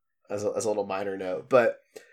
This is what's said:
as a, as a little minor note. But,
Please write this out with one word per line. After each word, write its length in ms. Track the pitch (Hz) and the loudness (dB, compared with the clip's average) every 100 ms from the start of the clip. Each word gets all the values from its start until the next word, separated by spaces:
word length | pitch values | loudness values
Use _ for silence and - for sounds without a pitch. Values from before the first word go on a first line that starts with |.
| _ _ - | _ _ -10
as 140 | 104 | -4
a, 80 | 104 - | -2 -2
as 80 | |
a 40 | 107 | -2
little 180 | 104 98 | -2 -2
minor 300 | 95 101 98 | -4 -4 -4
note. 320 | 92 92 - | -4 -6 2
But, 300 | 127 113 - _ - - | 4 4 0 _ -20 -20